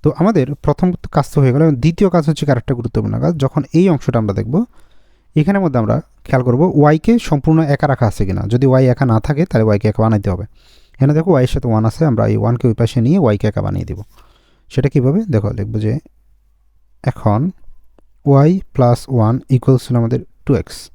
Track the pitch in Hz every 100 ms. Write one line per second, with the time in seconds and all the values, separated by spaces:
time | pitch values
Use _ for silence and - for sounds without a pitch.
0 | 147 - 185 196 131 143 - 143 180 175
1 | - - - - 131 131 160 131 147 165
2 | 196 170 151 151 143 120 - 123 120 -
3 | 107 110 143 165 135 - 139 160 190 151
4 | - 120 107 101 107 156 240 - - -
5 | _ _ _ 151 151 202 180 127 107 123
6 | - _ - 131 123 123 180 147 147 160
7 | - 233 - 147 156 160 156 143 147 131
8 | 113 - 95 95 98 123 135 131 131 120
9 | 131 113 - 143 180 117 110 104 107 107
10 | 110 110 98 90 107 _ _ _ _ -
11 | 135 151 170 147 127 - 117 110 110 -
12 | 156 113 107 107 110 120 123 113 117 -
13 | 117 190 131 104 110 104 101 95 85 87
14 | - _ _ _ _ _ _ - 135 151
15 | 127 175 220 117 104 98 104 110 107 151
16 | - _ _ _ _ _ _ _ _ _
17 | - - 110 104 165 - - - - _
18 | _ _ 143 139 147 185 - - 123 123
19 | - 127 107 127 - 131 - 131 - 120
20 | 117 117 - _ - 120 - - -